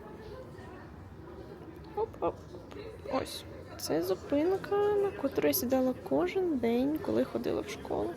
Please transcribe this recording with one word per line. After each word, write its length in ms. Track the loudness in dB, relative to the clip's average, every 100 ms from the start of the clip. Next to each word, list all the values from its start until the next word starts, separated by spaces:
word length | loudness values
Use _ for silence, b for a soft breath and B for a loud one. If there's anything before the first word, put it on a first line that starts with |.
| -14 -12 -12 -12 -12 -14 -12 -12 -14 -14 -14 -14 -12 -12 -12 -12 -14 -14 -6 0
Оп-оп! 380 | 0 0 -2 -2 -8 -14 -12 -12 -12 -10 -2
Ось! 320 | -2 -2 -6 -10 -12 -12 -6
Це 260 | 0 2
зупинка, 720 | 2 0 2 4 4 2 2 4
на 340 | 4 4 2
котру 380 | 2 0 4 4
я 60 |
сідала 400 | 4 4 4 4 0 2
кожен 500 | 2 4 2 2 4
день, 400 | 4 4 4 2
коли 260 | 2 2
ходила 360 | 2 0 0 0
в 80 | -2
школу. 420 | -6 -2 -2 -2